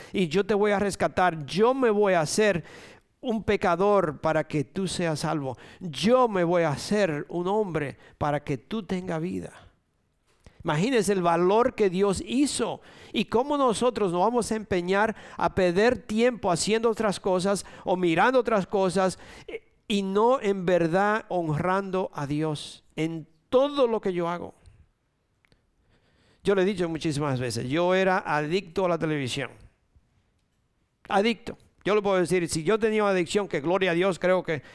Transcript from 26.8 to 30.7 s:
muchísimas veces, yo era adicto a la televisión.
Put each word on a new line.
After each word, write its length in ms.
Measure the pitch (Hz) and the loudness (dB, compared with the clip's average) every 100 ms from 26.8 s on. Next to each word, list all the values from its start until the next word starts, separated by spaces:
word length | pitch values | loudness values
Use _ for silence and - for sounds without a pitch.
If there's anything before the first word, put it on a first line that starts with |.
| 170 | -2
muchísimas 500 | 156 165 143 147 127 | -2 -4 -2 -2 -2
veces, 300 | 123 117 123 | -4 -4 -4
yo 260 | 160 175 | 0 2
era 300 | 185 190 185 - | 2 2 0 0
adicto 580 | 151 151 190 185 196 | -2 -2 -4 -4 -4
a 40 | 180 | -2
la 100 | 165 | 0
televisión. 520 | 160 147 127 143 120 - - _ _ _ _ _ _ _ _ _ _ | -2 -2 -4 -6 -8 -12 -20 _ _ _ _ _ _ _ _ _ _